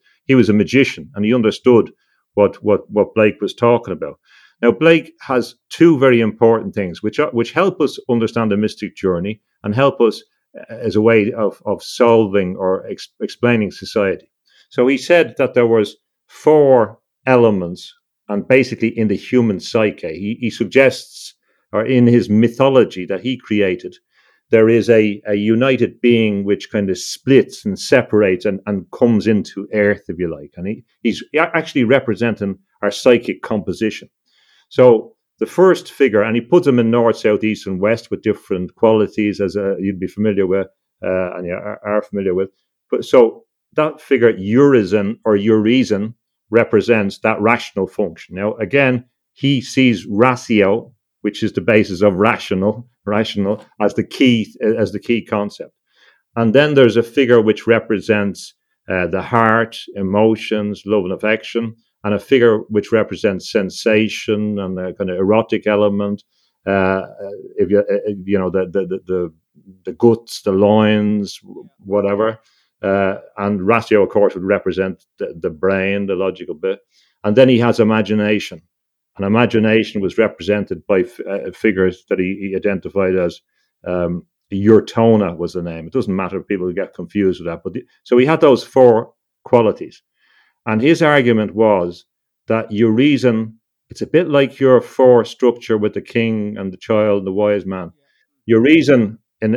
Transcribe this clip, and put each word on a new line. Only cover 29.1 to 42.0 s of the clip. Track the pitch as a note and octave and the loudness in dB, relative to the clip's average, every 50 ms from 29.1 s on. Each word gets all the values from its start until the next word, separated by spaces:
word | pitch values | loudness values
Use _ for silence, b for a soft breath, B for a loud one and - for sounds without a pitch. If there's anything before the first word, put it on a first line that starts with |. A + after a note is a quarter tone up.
| A2+ G2+ F#2+ | 2 2 2
into | A2 G#2+ G2+ - - - G2 G2+ - A2 | 0 0 0 -2 -6 -10 -14 -10 -6 -2
earth, | G#2 G#2 G#2 G2+ G#2 _ - | 0 0 0 0 -2 _ -12
if | E2 E2 | -8 -6
you | F2+ E2 D#2+ | -6 -6 -8
like. | C#2+ D2 D2 _ | -10 -16 -18 _
And | F2 F2+ | -12 -10
he, | G2+ A2 A#2+ - _ _ _ | -10 -10 -10 -14 _ _ _
he's | - A2+ G2 - - - - | -4 -4 -4 -6 -6 -4 -2
a-, | D3+ E3+ E3+ E3+ | -2 -2 0 -2
actually | D#3+ D#3+ - - C#3+ A#2+ | -4 -4 -4 -2 -2 2
representing | A2 C#3 C3 - A#2 G#2 F2 A#2 A#2 G2 - G#2 G2 F#2 - _ _ _ _ | 2 2 2 0 -2 -4 -2 -2 -4 -4 -4 -6 -8 -8 -10 _ _ _ _
our | G#2 G#2 | -6 -6
psychic | - - - B2+ A#2+ A2+ - - F2+ - | -4 0 2 4 4 4 2 -4 -10 -8
composition. | - - A2+ G#2 F2 G2 F2 - A2+ G#2+ - - - - _ _ _ _ _ _ _ _ _ _ _ _ | -8 -6 -6 -6 -6 -6 -6 -4 -4 -6 -6 -8 -16 -20 _ _ _ _ _ _ _ _ _ _ _ _
So | - C3+ B2+ B2 A2+ G#2+ - - _ _ _ _ _ - | 2 6 6 6 6 4 2 -6 _ _ _ _ _ -8
the | A2 | -8
first | - - F3 F#3+ F#3 F3 - - - | -4 0 2 4 4 4 2 -2 -8
figure, | - - C#3 A#2 G#2 G#2 | -2 0 0 2 2 2
and | G#2+ A2+ A2+ | 0 0 -2
he | A#2+ | -4
puts | A#2 - F3 F3+ C3 | -2 0 0 2 2
them | C#3 B2 A#2+ | 2 2 2
in | A2+ A2+ | 2 2
north, | A#2 A#2+ A#2 A2+ G#2+ - | 2 2 2 2 0 0
south, | - G#2+ G#2+ - G#2+ | 0 0 0 0 0
east, | A2 G#2 - - | -2 -4 -6 -8
and | G2 F#2+ F2+ | -8 -6 -2
west | G2 G#2+ A#2 A2 - - | -2 -2 -2 -2 -6 -8
with | G2+ F#2 | -8 -4
different | - G#2+ G2 - _ - G2 F2+ F2+ - _ | -2 -4 -4 -4 _ -8 -6 -6 -6 -8 _
qualities, | _ A2+ A2+ A2+ G#2+ G2+ F#2+ - A2+ G#2 G#2 F#2+ G2 | _ 2 2 4 2 0 -2 -2 -2 -2 -2 -2 -2
as, | G2+ F2+ F#2+ | -4 -4 -4
uh, | G#2 G2 G2 F#2+ | -4 -4 -4 -4
you'd | E2 G2 G2+ G2 F2 | -4 -4 -6 -6 -6
be | F#2 | -8
familiar | F2 - G2+ G#2+ G#2+ G2 G2 F#2+ | -8 -6 -4 -2 -2 0 0 0
with, | F2+ F#2+ G2 F#2+ - _ _ _ _ _ _ F#2+ | 0 0 -2 -4 -6 _ _ _ _ _ _ -6
uh, | F#2 F#2 F#2 F#2 F2+ - | -4 -4 -4 -4 -6 -8
and | F2+ F2+ | -10 -10
you | F2 | -8
are, | F2+ - - G#2 G#2+ - - | -8 -8 -10 -12 -12 -10 -6
are | G#2 G#2+ G#2+ | -4 -4 -4